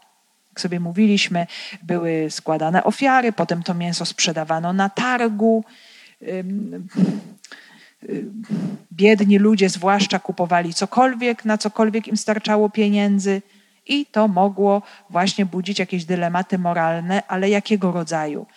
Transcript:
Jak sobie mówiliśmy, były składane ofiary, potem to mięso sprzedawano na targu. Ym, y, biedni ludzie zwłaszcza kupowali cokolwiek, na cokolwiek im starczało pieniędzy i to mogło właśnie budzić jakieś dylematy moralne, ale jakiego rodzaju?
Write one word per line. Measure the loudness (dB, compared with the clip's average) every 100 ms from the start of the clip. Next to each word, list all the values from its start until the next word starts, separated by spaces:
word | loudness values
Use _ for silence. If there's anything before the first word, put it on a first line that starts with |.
| _ _ _ _ _
Jak | -8
sobie | -4 -4
mówiliśmy, | -2 2 4 4 2 -2 -4 -8 -16 -12
były | -4 -2 -2 -2 -2
składane | -4 -4 -2 2 2
ofiary, | 2 0 2 2 2
potem | 0 -2 -2
to | -4
mięso | -4 -4 -4 -6
sprzedawano | -2 -2 -2 -2 -2 0
na | 0 0
targu. | 0 -2 0 0 2 2 2 0 -14 -20 -20 -20 _
Ym, | -10 -8 -6 -6 -6 -10 -6 0 0 0 -10 -20 -20 -20 -20 -20 -20 _
y, | -10 -8 -8 -12 -8 -6 -6 -8 -12
biedni | 2 4 6 6 6
ludzie | 6 4 2
zwłaszcza | 0 0 0 0 -2
kupowali | -4 -4 0 0 0
cokolwiek, | -4 0 4 2 2 -2 -2 -2
na | -2
cokolwiek | -2 0 0 0 -2
im | -4
starczało | -2 -2 0 2 2
pieniędzy | 0 2 2 2 2 0 -2 -6 _ _ _ -4
i | -4 -2
to | 2 2
mogło | 4 2 2 2 2 -2 -16 -6
właśnie | -2 0 0 -2
budzić | -2 -4 -4
jakieś | -4 -4 -4
dylematy | -2 0 -2 -2 -2
moralne, | 0 0 0 0 -2 -4 -2
ale | -2 2
jakiego | 0 0 0 0
rodzaju? | -2 -4 -4 -4 -6 -10